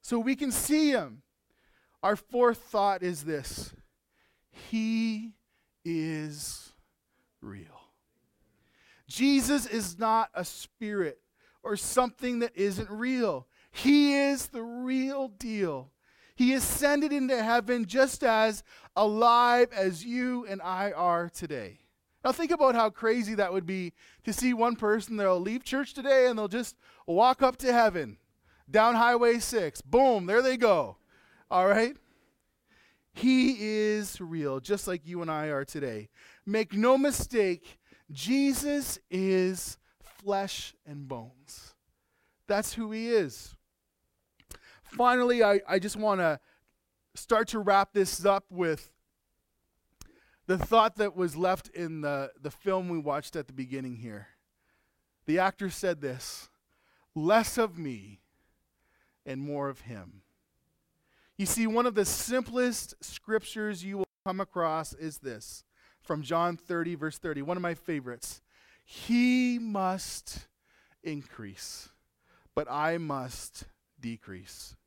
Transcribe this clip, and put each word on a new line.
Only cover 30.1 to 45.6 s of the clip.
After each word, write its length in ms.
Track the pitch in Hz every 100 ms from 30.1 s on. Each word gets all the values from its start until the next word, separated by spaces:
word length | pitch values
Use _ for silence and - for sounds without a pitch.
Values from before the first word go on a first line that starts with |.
| 220 180
there 160 | 220
they 160 | 262 254
go. 400 | 233 175 117 92 _ _ _ _ _
All 180 | 180 185
right? 280 | 202 233 285 _ _ _ _ _ _ _ _ _ _ _
He 420 | - 254 262 254 240
is 580 | 214 214 214 214 202 -
real, 400 | 175 165 147 135
just 300 | 131 202 185
like 180 | 180 151
you 140 | 175
and 100 | 165
I 140 | 156 151
are 180 | 143
today. 460 | 139 156 139 110 104 _ - _ -
Make 280 | 214 220
no 240 | 196 233 269
mistake, 840 | 285 - - 240 196 175 - - _ _ _
Jesus 880 | 143 160 269 277 262 294 285 269 - _
is 680 | 185 190 190 185 185 - - _ _
flesh 720 | - - 196 196 196 - - _ -
and 220 | 143 135
bones. 680 | 127 117 127 143 - - _ _ _ _ _ _ _ -
That's 280 | 202 214
who 180 | - 220
he 180 | 220 233
is. 460 | 226 156 - - - _ _ _ _ _ _ _ _ _ - - -
Finally, 600 | - 233 247 247 247 240
I, 180 | 214 202